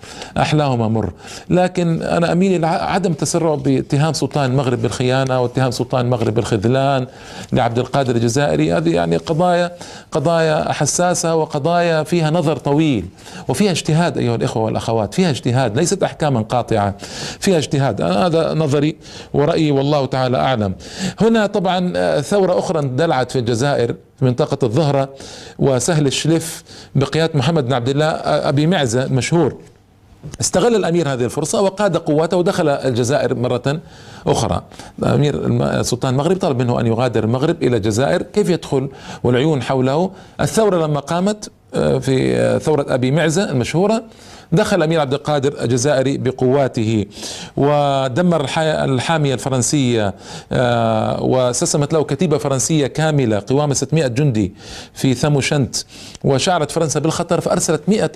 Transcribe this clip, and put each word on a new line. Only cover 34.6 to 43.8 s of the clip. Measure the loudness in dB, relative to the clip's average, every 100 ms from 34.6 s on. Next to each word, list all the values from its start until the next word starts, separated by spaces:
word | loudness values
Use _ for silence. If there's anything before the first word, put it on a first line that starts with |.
| -6 -18 -20 -4
أمير | 0 2 2
الم-، | 0 -2 0
السلطان | 0 -2 -2 -2 -2
المغربي | 0 0 0
طلب | 0 0
منه | 0 0
أن | 0
يغادر | 0 0 0
المغرب | 0 0 0 0
إلى | 0 0
الجزائر، | 0 0 0 0
كيف | -2 -2 0
يدخل | -2 -2 -2 -2 -8 -16 -4
والعيون | 0 2 2 0
حوله؟ | 0 0 2 0 -2 -6 -16 -6
الثورة | -2 2 2 2 0
لما | -2
قامت، | -4 -2 -2 -2 -10 -20 _
آه، | -2 0 0
في، | 0 0 2 2
آه، | 0 0
ثورة | 0 -2 0
أبي | 0 0
معزة | 2 0 0 -2
المشهورة، | -2 -2 0